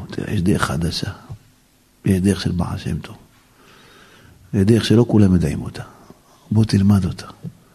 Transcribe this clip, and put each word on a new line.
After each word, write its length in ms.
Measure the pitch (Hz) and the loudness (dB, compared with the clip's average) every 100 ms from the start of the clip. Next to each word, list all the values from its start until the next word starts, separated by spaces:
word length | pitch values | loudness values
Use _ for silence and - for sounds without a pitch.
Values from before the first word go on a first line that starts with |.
| - | -6
תראה, 220 | - - | -10 -6
יש 100 | 101 | -2
דרך 200 | 90 82 | 0 0
חדשה. 480 | - 69 82 - - - - - _ _ _ _ _ _ | 0 -2 -4 -4 -8 -10 -16 -20 _ _ _ _ _ _
יש 160 | - 95 | 0 2
דרך 200 | 98 92 | 2 0
של 120 | 92 | -2
בעל 260 | 90 87 95 | -4 -4 -6
שם 200 | - - | -6 -8
טוב. 180 | - - - _ _ _ _ - - - - - - _ - | -10 -18 -20 _ _ _ _ -20 -20 -20 -20 -20 -20 _ -4
יש 100 | 110 | 0
דרך 200 | 98 113 | 4 4
שלא 200 | - 110 120 | 4 4 4
כולם 260 | 107 98 | 4 4
יודעים 280 | 90 76 - | 4 2 -4
אותה. 200 | 64 - - - - - _ _ - | -8 -14 -18 -20 -20 -20 _ _ -2
בוא 140 | 107 | 0
תלמד 400 | 110 101 98 101 | 2 2 4 2
אותה. 220 | 90 - - - - - _ | 0 -6 -14 -18 -18 -18 _